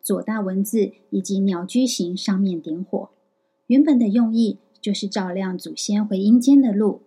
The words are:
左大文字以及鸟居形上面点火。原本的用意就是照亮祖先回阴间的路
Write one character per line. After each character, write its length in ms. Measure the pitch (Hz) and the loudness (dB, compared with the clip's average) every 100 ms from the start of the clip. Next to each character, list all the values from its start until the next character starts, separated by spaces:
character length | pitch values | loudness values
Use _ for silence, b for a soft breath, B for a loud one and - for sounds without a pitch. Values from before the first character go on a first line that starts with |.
左 200 | - 190 | -4 -6
大 200 | - 220 | -4 -6
文 220 | 190 190 | -4 -4
字 280 | 202 226 196 b _ | -2 -2 -2 b _
以 120 | 196 | -6
及 180 | 185 196 | -4 -2
鸟 260 | 196 175 180 | 0 -2 -4
居 220 | 247 254 | -2 -2
形 280 | - 175 185 | -2 -6 -6
上 240 | - 190 | -4 -2
面 220 | 196 170 | -2 -4
点 220 | 156 160 | -8 -10
火。 260 | 185 202 - _ _ _ _ _ _ | -6 -8 -8 _ _ _ _ _ _
原 160 | 247 | 4
本 140 | 311 262 | 6 4
的 120 | 220 | 4
用 240 | 214 226 | 2 2
意 260 | 226 220 196 _ _ | 2 0 -2 _ _
就 140 | - | -6
是 140 | 196 202 | -4 -4
照 240 | 214 185 | -4 -4
亮 260 | 180 190 180 | -4 -6 -6
祖 180 | 165 156 | -10 -12
先 300 | - 208 214 | -4 -2 -2
回 140 | 196 | -2
阴 200 | 202 240 | 4 4
间 220 | 240 277 | 6 6
的 100 | 254 | 6
路 300 | 202 214 - | 2 0 -2